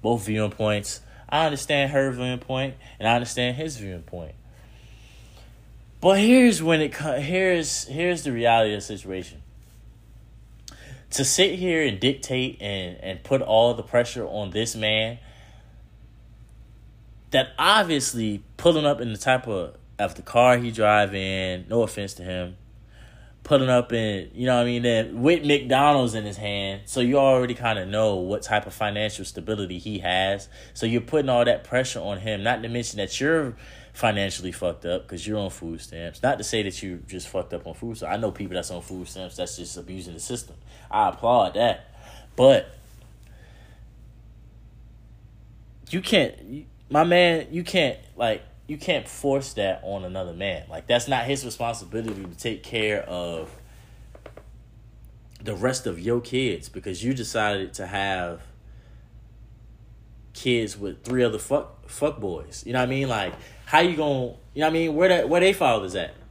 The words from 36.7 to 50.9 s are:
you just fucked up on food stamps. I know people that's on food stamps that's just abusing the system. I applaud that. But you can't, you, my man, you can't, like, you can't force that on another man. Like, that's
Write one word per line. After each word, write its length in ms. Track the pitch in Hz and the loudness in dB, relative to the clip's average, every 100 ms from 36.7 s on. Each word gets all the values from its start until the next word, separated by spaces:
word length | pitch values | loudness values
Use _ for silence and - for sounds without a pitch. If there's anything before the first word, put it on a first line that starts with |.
| 90 | -6
you 200 | 98 87 - | -10 -10 -12
just 220 | 92 - | -12 -8
fucked 240 | 95 87 | -6 -6
up 120 | 85 82 | -10 -12
on 100 | 80 | -12
food 200 | 117 113 | -10 -10
stamps. 180 | 78 | -6
I 40 | 101 | -2
know 140 | 107 | -2
people 240 | 90 95 90 | -4 -6 -6
that's 160 | 85 | -6
on 100 | 90 | -10
food 260 | - 92 87 | -10 -12 -12
stamps 300 | - 92 - | -12 -12 -8
that's 180 | 90 - | -8 -8
just 220 | 87 - | -12 -14
abusing 380 | 85 92 87 82 | -12 -12 -12 -12
the 40 | |
system. 380 | - 120 - - - - - | -8 -8 -10 -18 -20 -20 -4
I 160 | 104 101 | 2 2
applaud 440 | - 117 120 95 | 2 2 4 4
that. 380 | 101 117 95 - - - - - - | 2 0 0 -8 -20 -20 -20 -14 6
But 320 | 127 123 - - - - - - - - - - - - - - - - - - - - - - - - - - - - - - - - - | 8 8 4 -18 -20 -20 -20 -20 -20 -20 -20 -20 -20 -20 -20 -20 -20 -20 -20 -20 -20 -20 -20 -20 -20 -20 -20 -20 -20 -20 -20 -20 -20 -20 -8
you 120 | 175 | -6
can't, 360 | 185 208 131 - | 2 2 2 -2
you, 220 | 98 139 - - - | -14 -14 -14 -20 0
my 160 | 147 170 | 2 6
man, 420 | 175 175 165 139 | 6 6 4 -2
you 120 | 160 | -6
can't, 340 | 170 190 143 - - - | -2 0 0 -2 -14 -2
like, 260 | 117 107 - - - | 0 0 -6 -20 -12
you 100 | 151 | -8
can't 300 | - 151 110 | -2 -4 -4
force 460 | - 143 139 135 | -4 0 0 -2
that 260 | - 98 92 | -4 -2 -2
on 200 | - 98 | -6 -8
another 300 | 92 92 90 | -8 -8 -8
man. 320 | 85 98 87 - | -6 -6 -6 -8
Like, 180 | 80 | -14
that's 200 | - | 0